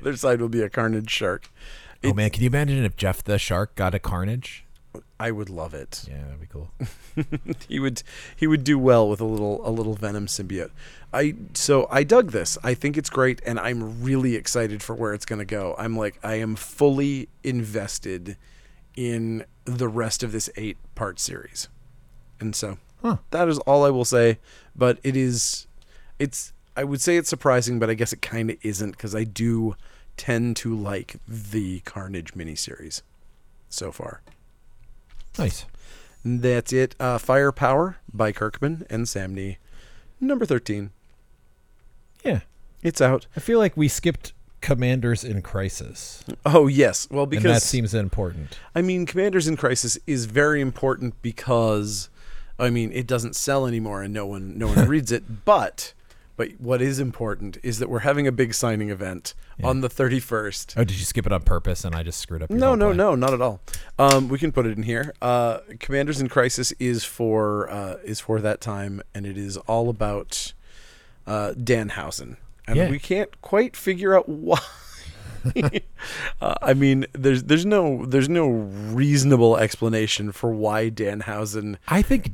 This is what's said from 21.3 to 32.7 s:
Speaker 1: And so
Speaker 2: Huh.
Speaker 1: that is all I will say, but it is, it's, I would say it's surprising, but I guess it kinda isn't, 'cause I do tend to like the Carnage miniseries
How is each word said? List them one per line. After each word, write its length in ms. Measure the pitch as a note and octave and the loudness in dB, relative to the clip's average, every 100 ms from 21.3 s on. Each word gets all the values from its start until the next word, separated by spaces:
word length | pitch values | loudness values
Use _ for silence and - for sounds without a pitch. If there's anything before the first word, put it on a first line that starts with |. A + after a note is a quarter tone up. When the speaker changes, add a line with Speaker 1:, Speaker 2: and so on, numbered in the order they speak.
| F2+ - - - - - - - - - - | -8 -12 -12 -14 -16 -20 -20 -20 -20 -20 -10
Speaker 1:
And 160 | A2 | -6
so 220 | G2 G#2+ F#2+ - - | -6 -6 -10 -18 -6
Speaker 2:
Huh. 160 | A#3 G3+ - | -2 -2 -2
Speaker 1:
that 180 | D#3+ F3 | 2 2
is 100 | D3+ | 2
all 260 | - C#3+ C#3+ | 4 6 6
I 40 | |
will 140 | C3 | 4
say, 340 | B2 B2 A#2 A2 - - - | 2 6 6 4 -4 -20 -20
but 240 | - B2 A#2 | 0 2 2
it 140 | C3+ C3 | 0 0
is, 500 | B2+ A#2+ - - - - - - - - | 0 0 -2 -4 -10 -20 -20 -20 -20 -6
it's, 340 | C#3+ - - - _ - | -6 -4 -12 -16 _ -6
I 80 | |
would 160 | C#3 C#3 | -4 0
say 160 | F3 F3 | 2 2
it's 140 | E3 | 2
surprising, 480 | D3+ C#3+ B2+ A#2 A#2+ | 0 4 4 2 0
but 100 | A2 | 0
I 60 | |
guess 180 | A2 A2+ | 0 -2
it 80 | - | -2
kinda 360 | - A2+ A2+ - | -6 -4 -4 -4
isn't, 380 | A2 G2 G#2 F2+ | -4 -4 -6 -8
'cause 160 | G#2+ | -6
I 100 | G#2+ | -4
do 500 | A2 G2 A2+ A2+ A2+ G2+ - - - - | -4 -2 0 0 -2 -4 -12 -20 -18 -10
tend 380 | - A#2 A#2+ A2+ | -2 0 0 -2
to 160 | A#2 A2+ | -4 -4
like 400 | G2+ G2 - - - | -4 -6 -8 -16 -14
the 540 | A2+ G#2 G#2+ F#2+ F#2 | -12 -6 -4 -4 -6
Carnage 540 | - - F#2+ F#2 E2 | -10 -12 -10 -10 -10
miniseries 640 | - D#2+ D2+ - | -12 -10 -8 -10